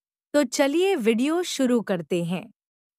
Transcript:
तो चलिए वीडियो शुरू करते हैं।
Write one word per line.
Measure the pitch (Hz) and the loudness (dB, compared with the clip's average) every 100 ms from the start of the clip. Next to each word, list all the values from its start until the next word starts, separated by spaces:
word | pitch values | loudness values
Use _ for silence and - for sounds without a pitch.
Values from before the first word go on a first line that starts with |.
| _ _ _ | _ _ _
तो | 294 | 0
चलिए | 254 - 277 320 381 359 | 0 2 0 2 0 2
वीडियो | 214 226 277 339 | 2 2 0 0
शुरू | 349 - 254 247 | -2 -2 0 0
करते | 190 185 170 175 | 0 -4 -2 -4
हैं। | 170 180 - _ _ _ _ | -2 -6 -8 _ _ _ _